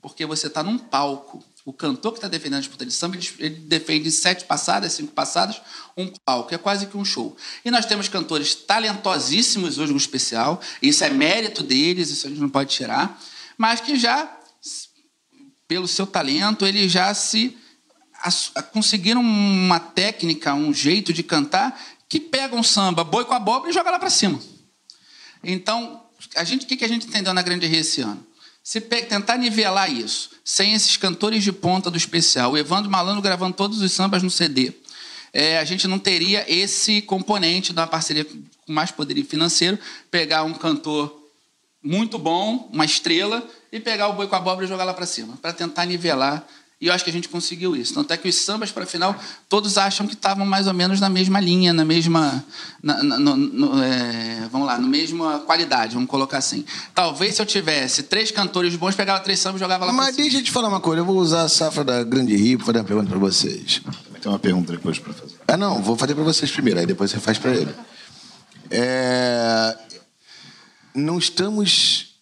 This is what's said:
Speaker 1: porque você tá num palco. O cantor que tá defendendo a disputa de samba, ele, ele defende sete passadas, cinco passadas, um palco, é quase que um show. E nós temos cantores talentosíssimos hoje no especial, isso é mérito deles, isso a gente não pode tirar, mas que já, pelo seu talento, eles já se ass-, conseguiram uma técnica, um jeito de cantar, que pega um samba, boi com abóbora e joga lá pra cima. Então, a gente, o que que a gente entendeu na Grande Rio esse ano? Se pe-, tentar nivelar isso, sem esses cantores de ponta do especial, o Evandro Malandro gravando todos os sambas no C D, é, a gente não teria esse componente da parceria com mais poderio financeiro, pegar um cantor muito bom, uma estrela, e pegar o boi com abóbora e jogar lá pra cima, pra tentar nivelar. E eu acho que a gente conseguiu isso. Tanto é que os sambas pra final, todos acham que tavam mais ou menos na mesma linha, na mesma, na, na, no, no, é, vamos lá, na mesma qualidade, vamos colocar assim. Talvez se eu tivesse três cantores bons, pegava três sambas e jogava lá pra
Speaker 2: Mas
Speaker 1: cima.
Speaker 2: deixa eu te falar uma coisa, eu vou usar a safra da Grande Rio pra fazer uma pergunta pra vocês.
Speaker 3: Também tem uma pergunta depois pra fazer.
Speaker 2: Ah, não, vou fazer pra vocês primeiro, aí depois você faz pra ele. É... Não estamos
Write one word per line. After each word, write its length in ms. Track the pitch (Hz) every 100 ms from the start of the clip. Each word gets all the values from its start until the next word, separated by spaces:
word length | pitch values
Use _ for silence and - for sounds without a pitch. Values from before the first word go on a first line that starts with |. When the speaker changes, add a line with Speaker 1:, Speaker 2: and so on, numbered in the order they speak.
Speaker 1:
porque 260 | 143 - 156
você 240 | 151 151
tá 120 | 156
num 160 | 165 240
palco. 640 | - 139 143 139 - - - _
O 80 | -
cantor 420 | 135 147 127 214
que 60 | 226
tá 80 | 202
defendendo 300 | 170 151 139
a 20 |
disputa 260 | 135 - 127
de 60 |
samba, 240 | - 170 185
ele, 120 | 175 -
ele 160 | 156
defende 560 | 160 156 160 160 156 156
sete 340 | 156 180 185
passadas, 480 | - 151 - - 170
cinco 200 | - 147
passadas, 480 | - 143 170 190 208 - - - -
um 140 | 185 -
palco, 300 | - 127 117
é 40 | 170
quase 280 | 202 202 196
que 100 | 202
um 80 |
show. 320 | 196 - 117 - - -
E 60 | 240
nós 140 | 240
temos 240 | 220 208 196
cantores 460 | 190 160 156 143
talentosíssimos 1200 | - - 208 220 196 202 170 123 170 240 208 175 135
hoje 140 | 151
no 60 | 139
especial, 600 | - 131 - 117 127 180 - -
isso 240 | 135 147
é 60 | 156
mérito 520 | 135 151 202 220 -
deles, 480 | 143 127 156 180 160
isso 160 | 143 143
a 40 |
gente 100 | 147
não 80 | 143
pode 220 | 143 135
tirar, 500 | - 120 123 180 - - - - -
mas 220 | 226 233
que 160 | 247 285
já, 340 | 233 269 311 - - _ - - - _ _ _ _ _ - _ _
pelo 180 | 175 180
seu 180 | - 190
talento, 580 | 190 143 147 202 220
eles 260 | 196 202 196
já 200 | 180 190
se 440 | 208 - 220 240 - - _ _ _ _ -
ass-, 300 | 175 175 - - -
conseguiram 480 | 220 208 214 180 240
uma 600 | 240 214 202 190 185 170
técnica, 720 | 170 - 196 220 170 156 151
um 180 | 143 151
jeito 400 | 143 139 190 202
de 120 | 165
cantar, 560 | 165 160 143 185 240 - - - _
que 120 | 311
pega 340 | 311 262 269
um 80 | 233
samba, 400 | 226 208 190 170
boi 220 | 165 196
com 100 | 240
abóbora 360 | 247 202 247 330
e 40 |
joga 160 | - 349
lá 80 | 359
pra 120 | 370
cima. 280 | - 196 135 - - _ _ _ - _ - - -
Então, 580 | 160 180 180 226 233 - - _ - -
a 80 |
gente, 200 | 170 262
o 40 | -
que 80 | 254
que 80 |
a 40 | 226
gente 200 | 233 -
entendeu 260 | 214 190
na 80 | 185
Grande 240 | 180 180 170
Rio 140 | 165
esse 220 | 156 -
ano? 220 | 117 98 - _ - _
Se 180 | - 220
pe-, 220 | 226 233
tentar 340 | 233 208 202 240
nivelar 540 | 240 214 208 190 190
isso, 400 | 127 107 - - -
sem 300 | - - 196
esses 220 | 214 - -
cantores 460 | 190 170 208 220
de 100 | 196
ponta 380 | 185 170 185 190
do 60 | 170
especial, 560 | - 170 160 - 123
o 60 | 147
Evandro 320 | 147 185 208
Malandro 320 | 190 180 208
gravando 320 | 196 180 185
todos 260 | 180 202 214
os 120 | 190
sambas 300 | - 190 190
no 80 | 185
C 180 | - 170
D, 240 | 131 127 - - - - - -
é, 260 | - 156 160
a 60 |
gente 220 | 156 185 190
não 120 | 190
teria 460 | 196 180 175 202 -
esse 480 | 170 196 - - 208
componente 680 | 208 190 185 208 165 180 185
da 140 | 170 165
parceria 380 | 160 156 151
com 480 | 151 151 139 _ -
mais 180 | 156 170
poderio 340 | - 143 143
financeiro, 540 | 139 151 170 - 175 202 - - _
pegar 320 | 175 156 160
um 100 | 156
cantor 600 | 160 165 147 156 151 147 - - _ _ _ _ _
muito 360 | 143 180 226 214
bom, 500 | 156 170 208 240 -
uma 120 | 151
estrela, 640 | 156 - - 165 202 226 233 - _
e 80 | 220
pegar 300 | 226 220 208
o 60 |
boi 120 | 190 202
com 80 |
abóbora 300 | 196 180 185
e 40 | 190
jogar 160 | 190
lá 100 | 185
pra 120 | 180 175
cima, 300 | - 113 131
pra 120 | 165
tentar 320 | 170 170 -
nivelar. 600 | 175 175 170 139 135 151 - - _ _
E 100 | 165
eu 40 |
acho 120 | 180
que 40 | 180
a 40 |
gente 160 | 165 170
conseguiu 440 | 170 170 175 180
isso. 200 | 147 117
Tanto 180 | 139 147
é 60 | 165
que 100 | 151
os 60 |
sambas 360 | - - 214 214
pra 140 | -
final, 340 | 180 175 185 196 - - _
todos 300 | 202 208 196
acham 280 | 196 190 208
que 80 |
tavam 300 | 214 196 196
mais 220 | 196 190 196
ou 80 |
menos 260 | 180 180 196
na 80 | 196
mesma 320 | 185 185 196
linha, 320 | 180 180 180
na 140 | 170 156
mesma, 580 | 165 165 165 147 131 - - - -
na, 200 | 151 120
na, 160 | 143 123
no, 160 | 147
no, 480 | 135 139 - 143 135
é, 640 | 131 127 120 117 113 113 113
vamos 140 | 131 139
lá, 100 | 120
na 80 | 127
mesma 520 | 147 160 165 165 147
qualidade, 540 | 151 165 165 131 110
vamos 160 | 120 123
colocar 260 | 139 135 143
assim. 300 | 127 95 95 - -
Talvez 400 | - 170 139 202
se 60 | -
eu 60 | 208
tivesse 560 | 202 160 151 127 180
três 280 | - 196 220
cantores 460 | 214 185 - 175 170
bons, 180 | 180
pegava 260 | 196 196 196
três 180 | 196 185
sambas 200 | 190 190
e 60 |
jogava 220 | 185 185 185
lá 60 |
pra 100 | 254
Speaker 2:
Mas 140 | 269 269
Speaker 1:
cima. 80 |
Speaker 2:
deixa 140 | 294 262
eu 60 |
te 60 | 240
falar 180 | 247 226
uma 120 | 190
coisa, 200 | - 160
eu 60 | 175
vou 100 | 190
usar 280 | 170 165
a 40 | 160
safra 340 | - 160 151
da 220 | 139 123
Grande 320 | 117 127 123 104
Rio 220 | 110 123
pra 80 | 110
fazer 120 | 117
uma 40 |
pergunta 240 | 98 104 101
pra 100 | 95
vocês. 600 | 98 95 - - - - - -
Speaker 3:
Também 160 | - -
tem 120 | 107
uma 60 | 101
pergunta 340 | 101 90 82
depois 260 | 85 87 78
pra 160 | -
fazer. 220 | 73 - - -
Speaker 2:
Ah, 80 | 160
não, 260 | 202 139
vou 140 | 101 117
fazer 180 | 135
pra 100 | 147
vocês 260 | 156 156 139
primeiro, 280 | - 127 87
aí 80 | 87
depois 240 | 92 98
você 80 | 113
faz 200 | 107 107
pra 160 | 131
ele. 200 | 120 73 - - - - - - - _ - -
É... 1080 | - 123 127 127 127 123 120 117 113 113 113 - - _ _ _ - - - - _ _
Não 220 | 131 151 175
estamos 1000 | - - 196 214 196 - - - - _